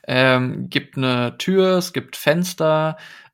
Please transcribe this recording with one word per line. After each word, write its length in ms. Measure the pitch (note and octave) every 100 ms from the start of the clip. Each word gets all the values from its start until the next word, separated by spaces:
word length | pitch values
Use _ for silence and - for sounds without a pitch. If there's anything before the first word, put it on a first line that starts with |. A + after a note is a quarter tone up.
| -
Ähm, 640 | B2+ C3 B2+ B2+ - B2
gibt 280 | C#3+ C#3 C3+
eine 400 | C3 B2 A#2+ A#2+
Tür, 400 | - F#3+ F#3 F#3
es 160 | F3+
gibt 220 | - - -
Fenster, 840 | D3 E3 F3+ - D#3 D#3 D#3 D#3 - - -